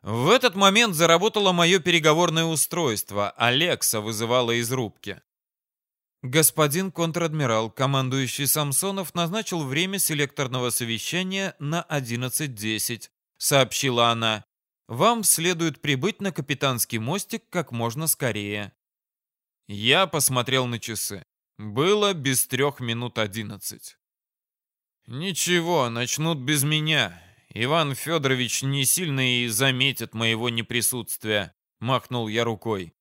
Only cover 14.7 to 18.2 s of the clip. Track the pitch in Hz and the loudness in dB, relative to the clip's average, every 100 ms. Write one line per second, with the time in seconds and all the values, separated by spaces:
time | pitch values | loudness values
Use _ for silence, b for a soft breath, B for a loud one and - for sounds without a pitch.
14.7 | _ - 117 202 240 190 - 165 175 165 | _ -12 2 2 2 0 2 2 0 -2
15.7 | - 147 131 175 - 196 - 139 147 139 | -2 -2 0 0 -2 -6 -6 -6 -2 0
16.7 | 120 - 113 113 196 - 233 _ 180 160 | 0 -4 -4 -2 -4 -4 -10 _ -6 -6
17.7 | 117 117 120 160 - | -4 -4 -2 -4 -2